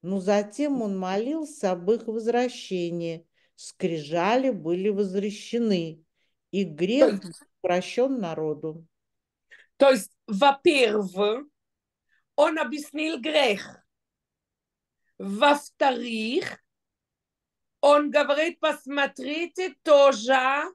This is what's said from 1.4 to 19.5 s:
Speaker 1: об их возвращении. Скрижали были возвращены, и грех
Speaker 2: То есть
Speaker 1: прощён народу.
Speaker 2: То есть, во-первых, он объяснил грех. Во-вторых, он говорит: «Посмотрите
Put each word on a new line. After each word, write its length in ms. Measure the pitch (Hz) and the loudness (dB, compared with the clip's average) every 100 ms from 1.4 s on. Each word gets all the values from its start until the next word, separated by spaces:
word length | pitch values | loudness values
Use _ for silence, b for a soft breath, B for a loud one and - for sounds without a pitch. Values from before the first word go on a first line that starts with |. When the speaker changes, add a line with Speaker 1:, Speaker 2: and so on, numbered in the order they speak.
| 302 - 196 | -8 -4 -2
Speaker 1:
об 180 | 180 175 | -2 0
их 160 | 226 - | 0 0
возвращении. 1200 | 220 220 240 247 - - 185 170 170 170 165 _ _ _ _ | -4 0 0 0 -4 -6 -4 -4 -4 -6 -8 _ _ _ _
Скрижали 920 | - - 185 165 143 170 180 247 269 | -20 -6 -4 -4 -4 -2 2 2 0
были 400 | 202 156 175 196 | -2 -4 -2 -2
возвращены, 1120 | 202 202 190 208 208 - 233 226 185 165 156 _ _ _ _ _ | -2 -2 -2 -6 -8 -6 -2 0 0 -2 -10 _ _ _ _ _
и 100 | 190 | -4
грех 580 | 180 147 180 247 302 202 | -4 -2 0 4 4 4
Speaker 2:
То 60 | 185 | -8
есть 160 | - - _ | -18 -20 _
Speaker 1:
прощён 600 | 180 180 180 - 262 262 | -2 0 -2 -2 0 -2
народу. 680 | 180 156 156 147 160 160 165 _ _ _ _ _ _ b b _ | -4 -4 -6 -6 -8 -12 -20 _ _ _ _ _ _ b b _
Speaker 2:
То 140 | 277 | 4
есть, 260 | 247 - _ - | 4 -2 _ -8
во-первых, 1160 | 196 277 277 359 294 233 214 190 180 208 226 294 _ _ _ _ _ _ _ _ - | 2 2 4 2 4 2 2 -2 -2 0 0 -8 _ _ _ _ _ _ _ _ 2
он 220 | 311 320 | 2 2
объяснил 580 | 277 294 294 294 311 320 | -4 -6 -10 -6 -6 -4
грех. 680 | 269 302 269 196 - - _ _ _ _ _ _ _ _ _ _ _ _ _ _ | -2 2 2 0 -6 -20 _ _ _ _ _ _ _ _ _ _ _ _ _ _
Во-вторых, 1500 | 190 202 285 294 - _ 285 240 240 226 220 294 - - _ _ _ _ _ _ _ _ _ _ _ _ | -10 2 4 4 -2 _ 0 0 -4 -4 -2 -4 -4 -12 _ _ _ _ _ _ _ _ _ _ _ _
он 320 | 285 294 294 | 4 4 4
говорит: 480 | 294 285 285 320 339 | 0 2 0 0 -2
«Посмотрите 1120 | 311 294 262 285 277 277 254 302 339 | -4 -4 -6 -2 -2 -4 -8 -6 -8